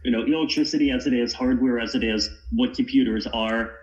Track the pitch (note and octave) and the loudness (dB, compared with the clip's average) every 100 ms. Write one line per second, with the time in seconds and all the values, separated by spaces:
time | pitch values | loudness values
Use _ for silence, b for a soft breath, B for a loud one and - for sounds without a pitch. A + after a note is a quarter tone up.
0 | B2+ A2+ A#2+ D#3+ D3+ - D3 D3+ C#3+ B2 | -2 0 0 0 0 0 0 2 0 0
1 | D3 B2 A#2+ - B2+ B2+ C3 A#2+ A2 B2 | 0 0 0 0 0 2 2 0 -2 -2
2 | A2 G#2+ G2+ - - A#2 B2 - A#2+ C3+ | 0 0 -2 -6 -4 0 0 0 2 2
3 | A#2+ A2 G2+ A2+ A2 A2+ A2+ - | 2 0 -4 -4 -2 -2 -4 -8